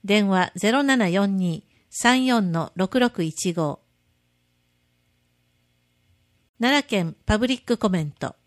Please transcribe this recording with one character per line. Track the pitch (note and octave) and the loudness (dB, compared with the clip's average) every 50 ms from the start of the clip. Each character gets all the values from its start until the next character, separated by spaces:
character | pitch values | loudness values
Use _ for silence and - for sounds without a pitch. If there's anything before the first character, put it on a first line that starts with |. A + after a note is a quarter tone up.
| - | 0
電 | G3 G3+ G#3+ G3+ G3 | 2 2 2 4 2
話 | F#3+ F#3 F3+ - _ | 2 2 0 0 _
ゼ | F#3 - G#3 | -2 0 0
ロ | A#3 C#4 | 2 2
七 | C#4+ C#4 C4+ B3+ G#3+ F3 | 2 2 2 2 2 2
四 | E3+ G3 G3+ G3+ G3 | 2 0 0 0 0
二 | F#3+ F3+ F3 D#3+ - _ _ _ _ _ _ | 0 -2 -2 -4 -6 _ _ _ _ _ _
三 | - - - A#3 B3+ B3+ C4 | -10 0 2 2 4 4 2
四 | C4 B3 A3+ G3+ F3 | 2 2 2 0 0
の | E3 E3 D#3 - _ | -2 -2 -4 -4 _
六 | F3 F#3+ F#3+ - B3+ | -4 -4 0 2 2
六 | B3 A#3+ - - E3 | 2 2 0 -2 -4
一 | D#3+ D#3 - - F#3 | -4 -4 -4 -4 -4
五。 | E3 E3+ D#3+ D3 C#3+ _ _ _ _ _ _ _ _ _ _ _ _ _ _ _ _ _ _ _ _ _ _ _ _ _ _ _ _ _ _ _ _ _ _ _ _ _ _ _ _ _ _ _ _ _ _ _ _ _ _ _ _ _ _ _ _ _ | -2 -2 -2 -4 -4 _ _ _ _ _ _ _ _ _ _ _ _ _ _ _ _ _ _ _ _ _ _ _ _ _ _ _ _ _ _ _ _ _ _ _ _ _ _ _ _ _ _ _ _ _ _ _ _ _ _ _ _ _ _ _ _ _
奈 | A#3 B3+ C#4+ C#4+ | 0 0 0 0
良 | C#4 - | -2 -2
県 | A#3 G3 E3+ E3 - _ _ | -4 -2 -2 -4 -8 _ _
パ | - G#3+ | -2 0
ブ | G#3+ B3 | 0 0
リ | B3 C4 A#3+ | -2 -2 -6
ッ | |
ク | _ - A#3+ | _ -4 -4
コ | - - G#3 | -2 0 -2
メ | F#3 E3+ D#3 | 0 -2 -4
ン | D3 | -6
ト。 | - _ D#3 - - _ _ | -8 _ -10 -10 -10 _ _